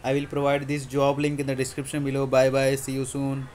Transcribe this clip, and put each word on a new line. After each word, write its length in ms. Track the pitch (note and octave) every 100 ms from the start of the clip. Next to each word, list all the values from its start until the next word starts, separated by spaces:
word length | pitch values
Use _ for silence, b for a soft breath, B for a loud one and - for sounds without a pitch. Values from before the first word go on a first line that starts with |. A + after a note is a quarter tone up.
I 100 | B2
will 120 | C#3 C#3+
provide 360 | C#3+ C#3+ C#3+ C#3
this 180 | D3 B2+
job 340 | C3+ C#3 C#3
link 200 | D3 D3
in 40 | C#3
the 80 | C3
description 440 | C3 - C3+ D3+
below। 220 | C#3 C3+ C3+
Bye 240 | C3 C3
bye, 260 | C3+ C3+ C3+
see 180 | C3+
you 120 | C3+ C3
soon। 380 | C#3+ C#3 C3+ C3